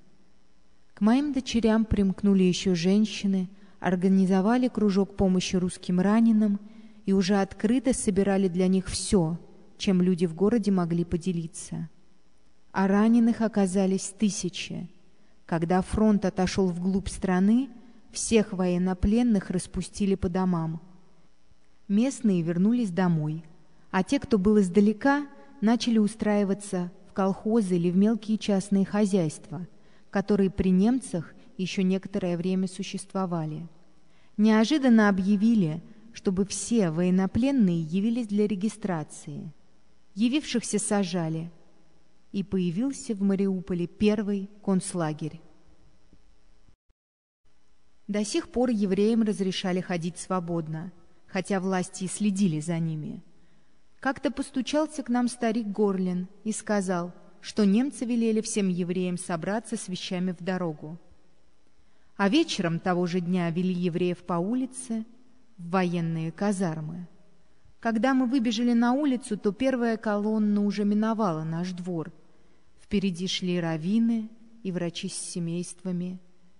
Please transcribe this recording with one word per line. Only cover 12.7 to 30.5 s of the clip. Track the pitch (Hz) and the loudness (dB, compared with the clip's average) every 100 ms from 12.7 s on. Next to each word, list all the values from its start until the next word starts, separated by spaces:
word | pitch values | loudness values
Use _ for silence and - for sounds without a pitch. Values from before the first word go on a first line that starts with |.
А | 190 190 | 0 2
раненых | 202 220 240 233 226 | 4 4 6 4 2
оказались | 226 214 196 190 190 190 - - | 0 2 2 2 2 0 -4 -2
тысячи. | 214 - 180 - - 170 180 - - - - - - | 0 0 -6 -8 -10 -10 -12 -16 -20 -20 -20 -20 -6
Когда | 165 165 185 | -2 2 0
фронт | 185 - 214 202 190 | 0 2 4 4 2
отошёл | - 180 - 190 | 0 -2 0 0
вглубь | 175 185 190 196 | 0 -2 -2 -2
страны, | - 185 180 196 240 269 - - - - | -4 0 2 4 4 0 -8 -20 -20 -16
всех | - - 226 202 | -10 2 2 2
военнопленных | 185 180 175 185 185 208 226 247 208 - | 0 0 0 0 0 2 2 4 2 0
распустили | 180 - 190 170 - 202 190 | -4 -4 -8 -8 -4 -2 0
по | 190 | -2
домам. | 180 185 175 160 165 - - - - - - - - - - - | 0 0 0 -2 -6 -12 -20 -20 -20 -20 -20 -20 -20 -20 -14 -2
Местные | 202 262 - 220 180 | 2 2 0 2 2
вернулись | 160 170 202 247 214 | 2 2 2 2 0
домой, | 170 180 160 151 156 - - - - - | 0 2 2 0 -4 -10 -20 -20 -20 -4
а | 190 | -2
те, | 185 277 | 0 -2
кто | - 214 | 0 2
был | 190 214 | 4 4
издалека, | 185 190 208 208 277 285 285 - - - | 4 4 4 4 2 2 -2 -12 -20 -2
начали | 208 240 - 220 | 2 2 2 2
устраиваться | 208 - 214 208 196 196 - 185 175 - - | 2 0 0 0 0 -2 -4 -6 -6 -10 -10
в | |
колхозы | - 190 185 220 233 190 180 | -2 0 0 0 2 2 2
или | 175 | 2
в | 180 | 4
мелкие | 208 220 - 220 | 4 2 -2 -2
частные | - 196 - 196 190 | 0 0 2 0 2
хозяйства, | 208 208 196 156 - - 156 175 - - - - | 0 2 2 0 -4 -10 -12 -12 -18 -20 -20 -8
которые | 202 196 208 | -4 0 2
при | 190 | 2